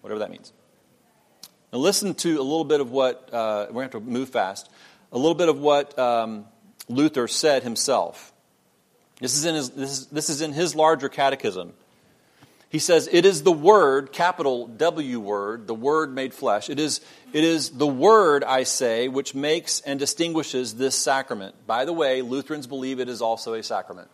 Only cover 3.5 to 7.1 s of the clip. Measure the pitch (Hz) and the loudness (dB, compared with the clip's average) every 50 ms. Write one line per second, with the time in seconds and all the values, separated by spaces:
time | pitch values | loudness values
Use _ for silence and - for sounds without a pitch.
3.5 | 107 104 104 104 110 120 135 127 123 113 107 123 117 123 135 127 - 117 98 95 | -2 -4 -4 -6 -6 -8 -8 -8 -10 -12 -8 -6 -4 -4 -6 -2 -2 -2 -2 -2
4.5 | 98 - - _ _ - - - - _ _ _ - 123 143 160 170 156 180 160 | -4 -12 -16 _ _ -20 -20 -20 -20 _ _ _ -4 0 2 2 2 4 2 2
5.5 | 147 139 143 147 143 143 143 - - - 127 123 120 117 113 110 110 107 107 - | 2 2 2 2 2 2 0 -2 -4 -2 0 0 2 0 -2 -4 -8 -14 -16 -20
6.5 | _ _ _ _ _ _ - - 120 131 151 156 | _ _ _ _ _ _ -12 -4 0 2 2 2